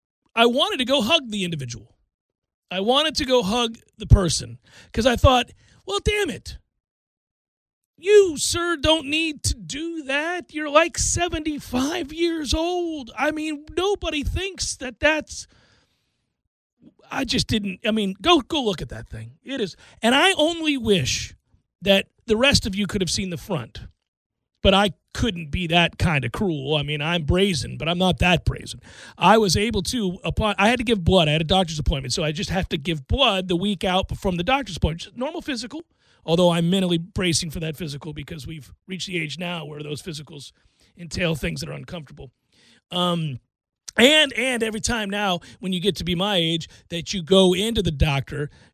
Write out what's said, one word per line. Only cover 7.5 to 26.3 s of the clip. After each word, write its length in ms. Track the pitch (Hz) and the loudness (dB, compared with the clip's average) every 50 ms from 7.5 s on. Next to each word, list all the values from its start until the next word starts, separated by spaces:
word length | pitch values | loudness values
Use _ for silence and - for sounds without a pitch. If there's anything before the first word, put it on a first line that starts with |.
| _ _ _ _ _ _ _ _ _ _ | _ _ _ _ _ _ _ _ _ _
You, 400 | 311 370 415 415 403 370 311 262 | 2 6 8 8 8 6 4 -2
sir, 380 | - - - 339 339 349 339 | -2 -2 -2 -2 -2 -2 -2
don't 320 | 302 262 302 320 330 302 269 | 0 2 2 2 2 0 -2
need 340 | 294 311 330 320 302 269 - | -2 -2 -2 -2 -4 -4 -4
to 120 | - - | -4 -4
do 480 | 247 196 156 160 277 320 339 339 320 285 | -4 -6 -10 -10 -8 -8 -8 -8 -8 -6
that. 500 | 262 269 285 302 330 359 359 - - - | -4 -4 -2 -2 -4 -6 -8 -10 -10 -10
You're, 160 | 302 302 302 | -8 -4 2
like, 300 | 277 302 330 339 - - | 4 4 4 4 0 -2
seventy-five 1120 | - - - 339 349 359 339 320 302 320 302 285 - - - 247 262 285 339 - 330 269 311 | -4 -2 -2 -2 -2 -2 -2 -4 -4 -4 -6 -6 -6 -6 -4 -2 -2 -2 -4 -6 -8 -8 -4
years 400 | 320 339 339 330 330 302 233 - | -2 -2 -2 -2 -2 -2 -2 -2
old." 560 | 320 320 349 359 359 349 339 320 302 262 226 - - | 0 0 -2 -2 -2 -4 -4 -6 -8 -10 -12 -6 -2
I 140 | 254 302 | -2 -2
mean, 340 | 311 311 302 311 311 285 302 311 311 | -2 -2 -4 -6 -6 -8 -10 -8 -6
nobody 460 | 320 349 403 415 - - 339 311 302 277 | -2 -2 0 -2 -2 -2 -4 -4 -4 -4
thinks 520 | - - 339 359 392 370 - - - - | -4 -4 -4 -4 -6 -6 -6 -6 -8 -8
that 240 | - 277 247 233 - | -8 -10 -12 -6 0
that's, 480 | - 294 311 302 - - - - - - _ _ _ _ _ _ _ _ _ _ _ _ _ _ _ _ _ _ _ _ _ _ _ _ _ _ _ - _ _ _ _ | 2 2 2 0 -2 -6 -12 -16 -16 -18 _ _ _ _ _ _ _ _ _ _ _ _ _ _ _ _ _ _ _ _ _ _ _ _ _ _ _ -20 _ _ _ _
I 140 | - 262 269 | -6 -6 -4
just 240 | 233 254 233 - - | -2 -2 -2 -2 -2
didn't, 320 | - 220 202 202 180 - - 226 | -2 -2 -2 -4 -8 -6 -4 -2
I 40 | |
mean, 220 | 214 220 208 190 190 - | 0 0 -2 -2 -4 -2
go, 200 | - 320 359 320 | 2 4 4 4
go 200 | 226 - - 311 | 4 0 -4 -2
look 200 | 254 214 185 147 156 | -2 -2 -2 -4 -6
at 60 | 123 | -10
that 200 | - 110 117 - | -12 -12 -12 -12
thing. 280 | - 113 110 117 127 _ _ | -12 -12 -12 -14 -16 _ _
It 180 | - 269 269 | -10 -8 -6
is, 140 | 220 180 - - - - - _ - | -6 -8 -8 -12 -20 -20 -8 _ 0
and 100 | 220 247 | 2 4
I 200 | 277 320 381 381 | 6 4 4 4
only 440 | 302 302 320 339 330 320 311 294 269 | 4 2 0 0 0 -2 -2 -2 0
wish 540 | 220 226 202 175 135 - - - - - - - _ _ _ _ _ _ _ _ | 2 2 2 2 2 0 -2 -4 -6 -8 -14 -18 _ _ _ _ _ _ _ _
that 260 | - 196 196 196 - - _ _ _ | 2 4 4 4 2 0 _ _ _
the 100 | - 220 214 | 0 2 4
rest 280 | 247 277 - - - | 4 4 4 4 2
of 80 | 226 185 | 0 -2
you 120 | 196 208 175 | -2 -2 -2
could 140 | - 208 | -2 -2
have 100 | 190 165 | -2 -2
seen 180 | - - 202 185 | -2 -2 -4 -4
the 80 | 175 156 | -6 -10
front, 440 | - - 202 143 107 - - - - - - _ _ _ _ _ _ _ _ _ _ _ _ _ - | -6 -6 -6 -6 -6 -8 -14 -16 -18 -18 -18 _ _ _ _ _ _ _ _ _ _ _ _ _ 2
but 100 | 196 190 | 4 4
I 200 | 190 208 208 - - _ _ - | 4 4 2 -2 -6 _ _ -6
couldn't 380 | - - 240 196 170 170 143 | -4 -2 -2 -2 -4 -6 -8
be 160 | 143 180 180 160 | -6 -6 -2 0
that 320 | 160 175 170 165 - - | 2 2 2 2 0 0
kind 260 | - 175 160 143 127 | 0 0 0 0 -2
of 60 | 120 | -4